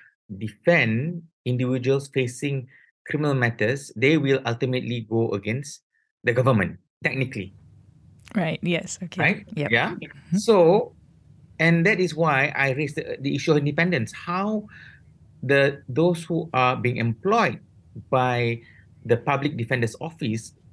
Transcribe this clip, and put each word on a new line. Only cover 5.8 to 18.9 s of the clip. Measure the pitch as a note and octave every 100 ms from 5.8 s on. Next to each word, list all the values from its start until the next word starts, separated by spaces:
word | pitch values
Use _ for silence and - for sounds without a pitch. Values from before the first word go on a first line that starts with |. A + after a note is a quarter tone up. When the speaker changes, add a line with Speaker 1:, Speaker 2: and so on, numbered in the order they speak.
| _ _ _ _
Speaker 1:
the | A#2+
government, | A#2+ A#2+ A2+ F2 - _ _
technically. | D#3 C3 B2 G#2+ F#2+ - - - _ _ - - - G#3
Speaker 2:
Right. | D#3+ -
Yes. | E3+ E3+ F3 -
Okay. | F3+ F#3
Speaker 1:
Right? | D3+ G3+ -
Speaker 2:
Yep. | - C#3
Speaker 1:
Yeah. | A#2 D#3+
Speaker 2:
Mm-hmm. | - - - - F3+
Speaker 1:
So, | A3+ G#3 E3 G3+ - - _ _ _ - - -
and | D#3+ E3+ F3
that | G3+
is | F3+
why | D#3 E3 C3+ D3
I | - C#3
raised | C3 D3 D3
the, | - B2
the | C3+
issue | C#3+ E3
of | D3+
independence. | C#3+ C#3+ F3 D#3+ A2
How | - - F3+ G#3 G#3+ - - - - - _ - -
the, | B2+ C#3 C#3 - -
those | B2+ E3+ E3+
who | - E3 -
are | C3 B2+ B2+
being | A2 B2
employed | A#2 G#2+ F#3+ A3+ F3 G#2 - - _ - -
by | C3 B2+ A#2+ A#2 A#2 - - -